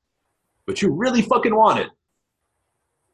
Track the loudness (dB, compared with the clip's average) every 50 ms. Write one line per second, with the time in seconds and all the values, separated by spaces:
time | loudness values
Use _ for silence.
0 | _ _ _ _ _ _ _ _ _ _ _ _ _ -8 -4 -2 -2 -2 0 0
1 | -2 0 0 0 0 0 -2 -2 0 0 2 2 4 2 2 0 -2 -6 -10 _
2 | _ _ _ _ _ _ _ _ _ _ _ _ _ _ _ _ _ _ _ _
3 | _ _